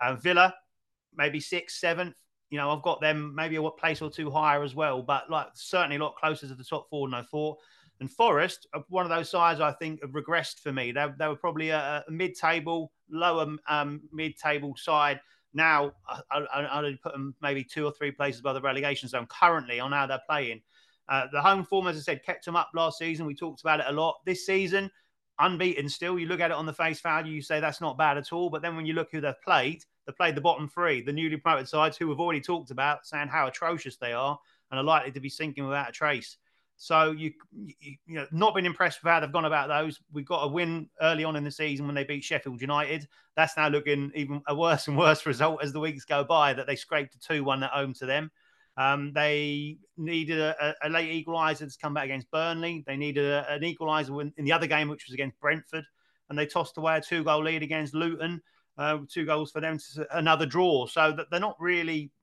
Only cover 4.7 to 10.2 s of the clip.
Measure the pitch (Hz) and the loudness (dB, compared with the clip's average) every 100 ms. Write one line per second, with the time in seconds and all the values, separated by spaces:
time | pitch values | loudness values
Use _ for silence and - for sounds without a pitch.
4.7 | 135 151 131 135 139 135 160 135 - - | 0 0 0 0 -2 0 -4 -4 -10 -2
5.7 | 185 160 143 151 - 156 151 139 131 127 | 0 2 0 -4 -2 -2 -2 -8 -14 -8
6.7 | 156 - 151 135 123 120 151 151 151 _ | -8 -6 -6 -4 -6 -6 -4 -4 -6 _
7.7 | _ _ - 135 - 233 147 180 - - | _ _ -12 -6 2 4 6 2 -2 -12
8.7 | 147 143 185 175 165 156 180 170 156 151 | -12 -4 -2 0 0 0 4 4 6 2
9.7 | 147 160 156 139 143 | 0 -6 -8 -8 -8